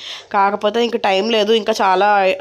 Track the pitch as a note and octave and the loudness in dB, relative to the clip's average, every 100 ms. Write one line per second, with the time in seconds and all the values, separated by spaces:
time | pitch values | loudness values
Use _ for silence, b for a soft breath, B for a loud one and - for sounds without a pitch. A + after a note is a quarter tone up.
0 | B B B G3+ G3 G3+ G#3 A3+ A#3+ A#3 | B B B 0 0 0 -2 0 -2 -2
1 | G#3 F#3+ A3 A3+ G#3 A3+ G3+ A3 G3 F#3 | 0 0 0 0 2 0 0 0 0 2
2 | G#3 G3+ F#3+ F#3 | 2 2 2 -2